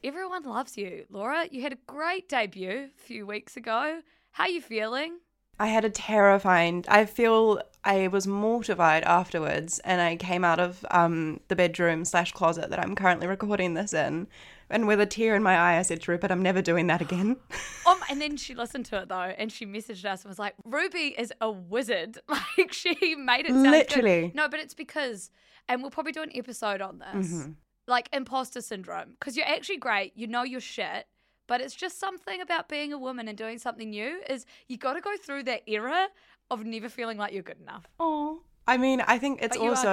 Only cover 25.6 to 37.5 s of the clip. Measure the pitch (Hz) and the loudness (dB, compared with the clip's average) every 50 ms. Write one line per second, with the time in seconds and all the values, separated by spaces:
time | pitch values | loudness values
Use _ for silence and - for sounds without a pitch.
25.6 | _ - 254 247 262 277 - - 302 320 262 320 311 311 - 247 - - - - | _ -4 -4 -4 -4 -6 -6 -6 -6 -6 -6 -8 -8 -10 -8 -10 -10 -10 -8 -6
26.6 | 233 208 202 190 196 190 175 180 - 190 196 196 190 165 175 165 135 147 156 - | -4 -2 -2 -2 -4 -8 -10 -14 -12 -8 -4 -4 -4 -4 -4 -6 -8 -10 -12 -18
27.6 | _ _ _ _ _ - 247 240 240 - - 277 262 226 247 262 254 254 - 247 | _ _ _ _ _ 0 0 0 0 -2 -6 -6 -6 -4 -4 -4 -4 -4 -8 -12
28.6 | - - 220 190 185 175 170 170 - 170 170 - - 285 226 294 294 - 302 330 | -10 -10 -10 -10 -10 -8 -8 -10 -10 -10 -12 -12 -10 -8 -4 -4 -2 0 -2 -2
29.6 | - - 392 294 220 247 214 202 196 190 - 220 233 220 233 247 247 262 254 254 | -4 -6 -8 -6 -4 -2 -2 -2 -2 -4 -8 -12 -10 -6 -4 -4 -4 -4 -6 -10
30.6 | - - - - 190 160 - 202 - _ _ _ _ _ _ _ _ - 240 247 | -12 -12 -8 -8 -8 -6 -6 -10 -12 _ _ _ _ _ _ _ _ -4 -2 -2
31.6 | 254 277 - - - 359 - - 392 392 370 349 - - 392 359 359 - 339 330 | -2 -4 -10 -8 -10 -10 -8 -6 -8 -8 -8 -8 -10 -10 -10 -8 -6 -4 -4 -4
32.6 | 339 - 302 294 294 294 294 285 254 254 262 247 226 220 208 202 220 220 233 233 | -4 -4 -6 -6 -6 -6 -8 -8 -8 -8 -8 -8 -10 -10 -10 -10 -10 -10 -10 -10
33.6 | - 247 196 214 226 220 208 208 214 262 330 370 - - 269 247 - _ - - | -8 -8 -8 -8 -10 -10 -8 -8 -6 -6 -8 -8 -6 -6 -8 -8 -8 _ -20 -20
34.6 | _ - 254 - - 262 277 349 - 403 415 392 - - 277 277 262 254 240 - | _ -14 -10 -6 -4 -4 -2 -2 -4 -6 -6 -6 -8 -8 -8 -6 -4 -4 -4 -4
35.6 | - 220 214 214 220 254 311 359 381 403 _ _ _ _ _ _ _ - 254 214 | -4 -4 -4 -4 -2 -2 0 0 0 -2 _ _ _ _ _ _ _ -8 -6 -6
36.6 | 214 226 226 214 208 226 - - 233 226 220 208 208 208 196 196 175 - | -6 -8 -8 -8 -10 -10 -8 -8 -6 -6 -6 -6 -6 -6 -6 -8 -10 -12